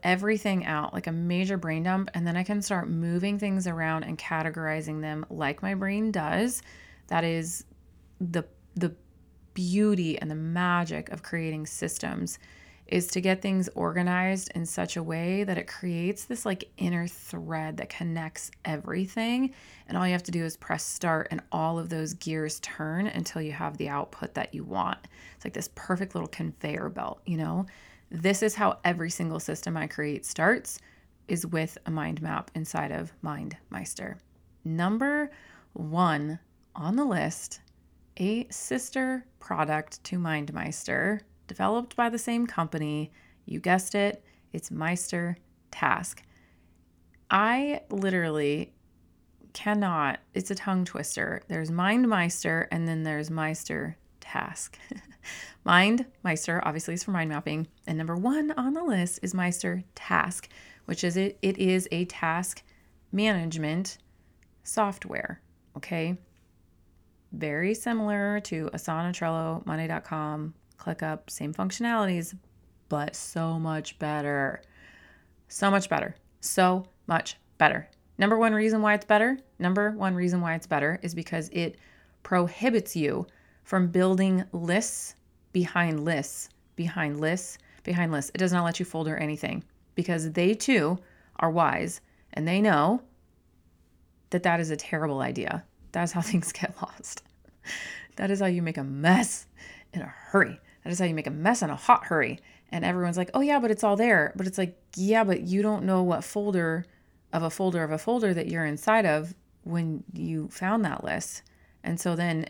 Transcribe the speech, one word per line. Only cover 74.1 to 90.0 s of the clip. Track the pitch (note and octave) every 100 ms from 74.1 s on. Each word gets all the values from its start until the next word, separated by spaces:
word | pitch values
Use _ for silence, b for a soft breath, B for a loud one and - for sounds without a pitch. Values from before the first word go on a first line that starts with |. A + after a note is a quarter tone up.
| D3+ D3 C#3+ C3+ - B B B B B B B B -
So | - G3+
much | G3 F#3+
better. | - - - _ -
So | - - F3+ F#3 F#3 _ -
much | E3 - - _ -
better. | D3+ C#3 - _ _ -
Number | G3+ A3+
one | A3+
reason | G#3+ A3 G#3+
why | G#3+ G#3
it's | -
better, | G#3 A#3 C4 - -
number | F3+ F#3+ G#3
one | G#3+ F#3+ F3+
reason | F3+ F3+
why | E3+ E3
it's | -
better | C#3+ D3 F3+
is | F3 E3+
because | E3 E3 D#3
it | F3 E3+ - b b b b
prohibits | - F3+ F3 - B3 A3+ - E3
you | C#3+ - F3 b b b
from | - F#3+ F3+
building | F3+ F#3 F#3+ F#3+ F#3 F#3
lists | F3 E3+ F#3+ A3+ - - - _ _ _
behind | F3+ F3 F3 E3+ D#3
lists, | D#3+ D3+ C#3 - - _ _ -
behind | E3 F3 D3+ D3
lists, | D#3 F3+ - - b b
behind | - F3 E3
lists. | D3 C#3
It | -
does | F3+
not | F3+
let | E3+ E3+
you | F3+
folder | D#3+ D#3 D3+
anything | D3+ D3+ - - - _ _
because | -